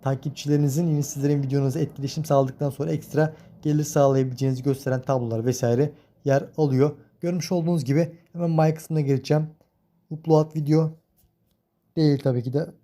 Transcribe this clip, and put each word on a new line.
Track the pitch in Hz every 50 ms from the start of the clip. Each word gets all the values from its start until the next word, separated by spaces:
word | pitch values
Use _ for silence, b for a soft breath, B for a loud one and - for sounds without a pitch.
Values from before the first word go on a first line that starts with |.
takipçilerinizin | - 135 135 131 - 156 127 - - 143 147 147 147 143 131 151 175 170
yine | 156 147 143
sizlerin | 143 - 143 139 143 147 147 139
videonuza | 131 131 143 139 135 127 165
etkileşim | 156 147 - - 135 139 - - 127
sağladıktan | - 151 139 135 131 131 - 147 143
sonra | 127 - 139 160
ekstra | 160 147 - - - 143 156 156 156 B B B B B
gelir | - 151 147 151 151
sağlayabileceğinizi | 147 - 156 143 135 135 135 131 131 127 117 135 135 131 127 127
gösteren | 143 135 135 - 135 127 127
tablolar | 123 - 139 131 120 117 113 113 113
vesaire | 127 123 - - 120 117 117 143 151 B B B B B _ _
yer | 143 135 139 - - - -
alıyor. | 156 143 131 127 135 151 151 B B B B _
Görmüş | - 175 175 180 160 -
olduğunuz | 190 175 165 165 175 170 135
gibi | 117 139 151 170 165 B B B B _
hemen | 170 170 170
My | 165 160 160 156 156
kısmına | 160 - - 160 156
gireceğim. | 147 135 139 131 - - 147 151 156 156 - _ _ _ _ _ _ _ _ _ _ _
Upload | 160 156 - 160 160 156 156 156 156
video | 156 151 143 156 156 160 156 160 - _ _ _ _ _ _ _ _ _ _ _ _ _ _ _ _ _ _ _
değil | - 160 151 143 135 -
tabii | 143 127 123 117
ki | 131 127
de. | 143 - - - _